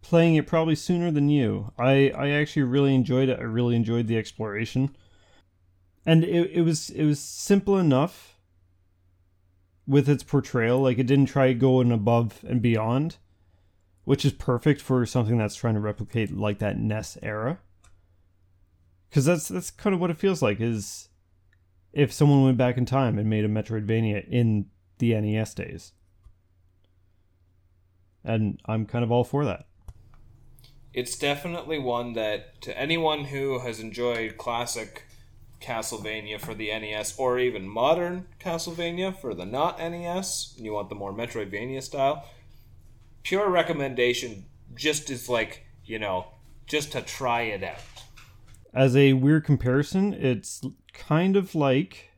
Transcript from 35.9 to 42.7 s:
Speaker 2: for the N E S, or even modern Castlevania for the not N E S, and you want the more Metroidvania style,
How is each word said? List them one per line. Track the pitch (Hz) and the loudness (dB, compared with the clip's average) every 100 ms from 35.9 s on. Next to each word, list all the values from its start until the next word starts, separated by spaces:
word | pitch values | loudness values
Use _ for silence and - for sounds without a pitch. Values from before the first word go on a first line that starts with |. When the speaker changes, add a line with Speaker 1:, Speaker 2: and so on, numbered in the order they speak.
| 113 104 107 104 107 | -8 -8 -10 -10 -10
Speaker 2:
for | - | -10
the | 110 107 | -8 -6
N | 110 | -6
E | 107 | -6
S, | 107 107 - | -6 -8 -4
or | 127 123 | -2 2
even | 127 107 95 | 0 -2 -8
modern | 107 131 170 175 180 185 - | -2 0 2 -2 -6 -12 -12
Castlevania | 185 165 175 165 170 170 190 185 | -8 -6 -8 -6 -6 -4 -6 -6
for | 123 | -10
the | 90 | -8
not | 90 127 165 - | -6 -2 -2 -2
N | 165 | -10
E | 170 170 | -8 -6
S, | 180 190 - - - | -6 -6 -8 -10 -12
and | |
you | 110 | -8
want | 107 95 | -8 -8
the | |
more | 104 98 | -10 -10
Metroidvania | 101 117 120 98 101 120 131 | -8 -8 -8 -8 -8 -8 -10
style, | - 143 135 147 - - - - - | -10 0 0 0 -10 -20 -20 -20 -20